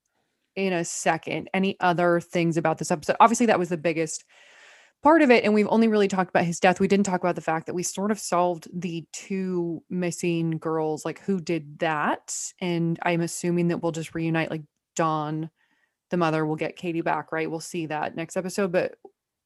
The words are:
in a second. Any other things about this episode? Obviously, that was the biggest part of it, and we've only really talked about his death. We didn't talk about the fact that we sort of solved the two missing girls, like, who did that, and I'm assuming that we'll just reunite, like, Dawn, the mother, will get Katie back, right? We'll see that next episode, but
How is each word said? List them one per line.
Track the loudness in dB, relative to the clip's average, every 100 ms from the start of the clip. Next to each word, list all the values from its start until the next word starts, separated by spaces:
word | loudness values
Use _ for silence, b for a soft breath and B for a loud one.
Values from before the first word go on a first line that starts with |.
| _ _ _ _ _
in | -4 -2
a | -2
second. | -4 -2 -2 -2 -4 -8 -4
Any | 0 0 2
other | 0 2 4 2
things | 0 0 2 2
about | 0 -2
this | -2
episode? | -2 0 6
Obviously, | 6 6 2
that | 2
was | 0
the | -2
biggest | -2 -2 -4 -6 _ b b b b b b b
part | 6 6
of | 8
it, | 6
and | 6
we've | 4 4
only | 4 4
really | 4 2
talked | 2 0
about | 2
his | 0 4
death. | 4 4
We | 4
didn't | 4 2
talk | 0
about | 0 -2
the |
fact | -2 -4 -4
that |
we | -6
sort | -6 -4 -4
of | -4
solved | -2 0 0 -2 -8
the | -8 -6 -8 -10
two | -16 -8 -6 -2 -2 -2 -6 _
missing | -4 -4 -2 -2 0 0 -2
girls, | -2 -2 -2 -4
like, | -6 -8
who | -4 -4
did | -2 -6 -6 -4
that, | -2 0 0 -2 -6 -10 -10 -8
and | -4 0 0 0
I'm | -2 -2
assuming | -2 -4 -2 0 0
that | 0
we'll | -4
just | -4 -8 -4
reunite, | -2 0 -2
like, | -6 -10 _ _ -2
Dawn, | 0 0 -4 -6 -8 _ _ _ _ _ _
the | 0
mother, | 2 2
will | 0 -2
get | -4
Katie | -6 -6 -4
back, | -2 -2 -4
right? | -4 -4
We'll | -6
see | -8 -8 -6
that | -4 -6 -6
next | -6 -6
episode, | -6 -4 0
but | 0 -2 -6 -20 _ _ _